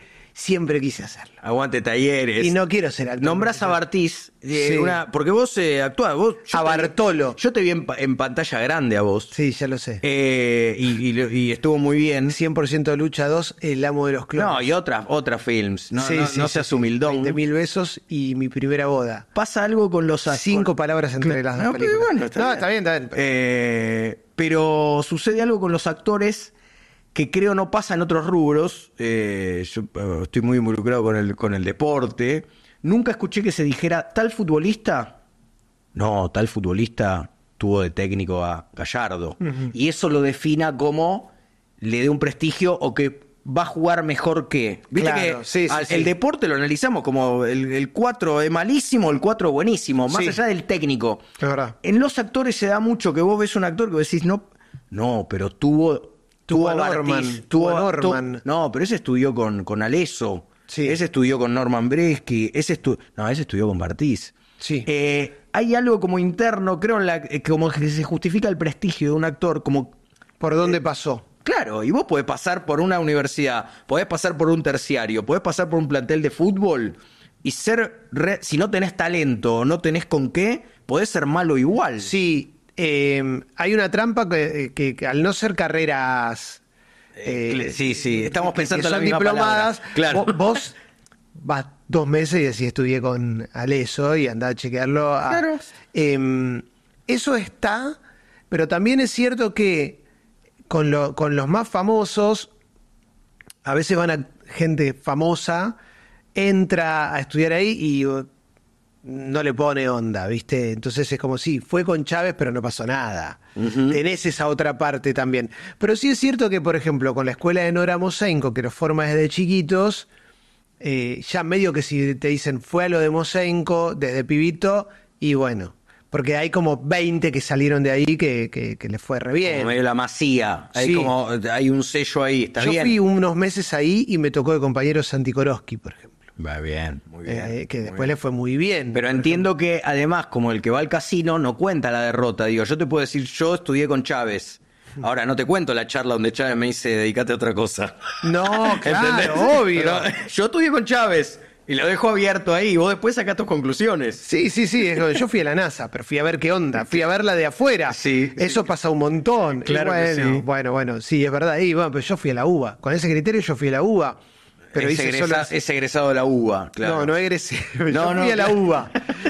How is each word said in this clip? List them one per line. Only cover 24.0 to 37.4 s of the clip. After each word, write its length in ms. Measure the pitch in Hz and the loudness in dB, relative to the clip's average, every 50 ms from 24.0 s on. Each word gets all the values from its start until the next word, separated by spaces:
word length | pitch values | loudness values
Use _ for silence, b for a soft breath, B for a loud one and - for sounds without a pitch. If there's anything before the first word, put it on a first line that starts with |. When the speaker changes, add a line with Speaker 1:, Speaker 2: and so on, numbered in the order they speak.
| 113 113 - - _ _ _ | -2 -4 -6 -8 _ _ _
Speaker 2:
pero 640 | - 165 156 160 156 156 156 151 151 151 151 147 147 | -2 0 0 2 2 2 2 2 2 2 2 2 0
sucede 400 | 147 - 170 156 - 220 214 220 | 0 -2 -4 -2 0 0 0 2
algo 160 | 233 240 226 196 | 2 2 0 0
con 140 | 185 175 | 0 0
los 160 | 170 165 - 175 | 0 0 -2 -2
actores 640 | 151 - - 214 208 202 202 202 214 - - - _ b b b b b b b b b b b - | -4 -2 -2 0 0 2 2 0 -2 -4 -8 -18 _ b b b b b b b b b b b -4
que 180 | - 147 139 | -2 -2 0
creo 200 | - 185 196 208 196 | 0 2 2 2 2
no 120 | 190 190 170 | 2 0 0
pasa 220 | - 214 208 - 185 | -2 -2 -2 -2 -2
en 80 | 165 | -2
otros 240 | 175 160 165 160 156 | 0 0 0 0 0
rubros. 640 | 175 180 170 156 147 147 151 165 175 - - - - _ - | 2 2 4 4 4 4 4 2 0 -2 -8 -20 -16 _ -6
Eh, 680 | 117 117 113 110 107 104 101 98 95 92 90 87 90 - | -2 -2 0 0 0 0 -2 -2 -2 -2 -2 -4 -4 -6
yo, 80 | - 113 | -6 -8
eh, 380 | 110 - - - 101 98 87 80 | -8 -8 -6 -6 -4 -4 -4 -4
estoy 200 | 92 - - 127 | -4 -2 -2 0
muy 160 | 113 120 127 123 | 2 2 2 2
involucrado 440 | 117 110 110 107 101 120 123 123 | 2 0 0 0 0 0 0 2
con 140 | 110 110 110 | 2 2 2
el, 180 | 107 104 101 101 | 2 0 0 -2
con 180 | - - 104 | -2 -2 -2
el 120 | 101 95 90 | -2 -2 -2
deporte. 840 | 92 95 - 151 151 147 139 123 117 123 - 123 123 147 156 156 b b b b b b b | -2 -2 -2 0 0 0 0 0 -2 -2 -2 -2 0 -2 -2 -4 b b b b b b b
Nunca 280 | b 151 202 240 226 240 | b 0 2 2 2 0
escuché 320 | 214 - 202 180 - 208 | -2 -4 -4 -4 -2 -2
que 80 | 202 202 | -2 -2
se 140 | - - 151 | 0 0 0
dijera, 460 | 147 131 - 170 165 170 165 - - | -2 -2 -2 -2 -2 0 -2 -4 -4
"Tal 200 | - 226 226 226 | -2 -2 -2 0
futbolista, 920 | 220 - 208 156 151 151 160 208 214 - - 214 165 127 113 - - - _ _ _ _ _ _ _ _ _ _ _ _ _ _ - | -2 -2 -2 0 2 2 2 0 -2 -2 -2 -2 -2 -2 -2 -6 -12 -20 _ _ _ _ _ _ _ _ _ _ _ _ _ _ -4
no, 360 | - 104 107 104 98 92 87 | -2 0 2 2 2 0 0
tal 160 | - 104 110 | 0 0 -2
futbolista 840 | 110 - 107 95 90 90 101 117 - - - 110 98 92 85 80 - _ _ | 0 -2 -2 -2 0 0 0 0 -2 -2 -2 0 0 0 -2 -4 -8 _ _